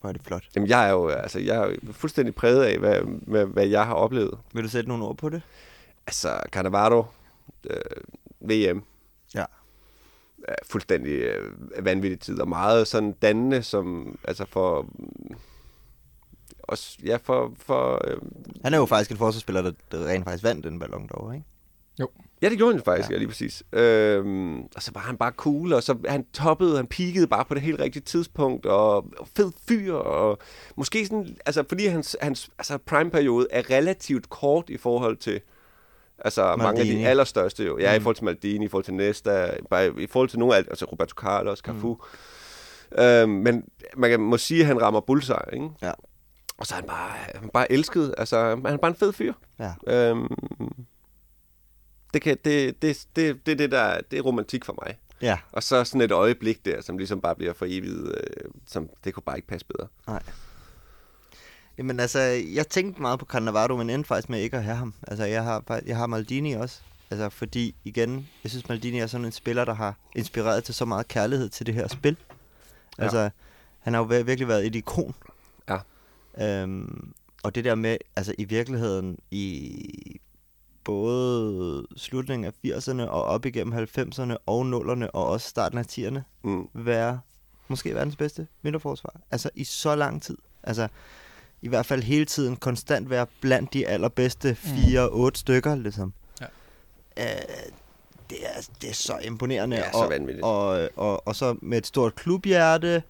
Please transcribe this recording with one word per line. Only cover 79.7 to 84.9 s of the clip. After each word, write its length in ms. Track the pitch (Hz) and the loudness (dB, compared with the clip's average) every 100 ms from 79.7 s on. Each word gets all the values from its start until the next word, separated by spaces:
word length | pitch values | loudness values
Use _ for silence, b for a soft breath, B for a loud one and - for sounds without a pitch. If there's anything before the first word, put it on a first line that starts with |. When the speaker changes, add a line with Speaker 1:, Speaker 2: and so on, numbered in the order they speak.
| - - - - - _ _ _ _ _ _ - | -12 -12 -14 -16 -20 _ _ _ _ _ _ -6
Speaker 1:
både 960 | 101 110 123 127 120 110 95 90 69 - - | -2 0 0 0 0 0 -2 -4 -6 -8 -14
slutningen 480 | - 131 131 127 98 | -8 -6 -4 -4 -6
af 80 | - | -6
firserne 500 | 131 - 131 127 117 | -6 -4 -4 -4 -2
og 120 | 78 | -2
op 220 | 62 98 135 | -2 -2 -2
igennem 260 | 123 98 | -4 -4
halvfemserne 640 | 117 110 - 127 - 123 117 | -4 -6 -6 -6 -6 -6 -6
og 280 | - 113 127 | -2 -2 0
nullerne 460 | 123 95 | -2 -2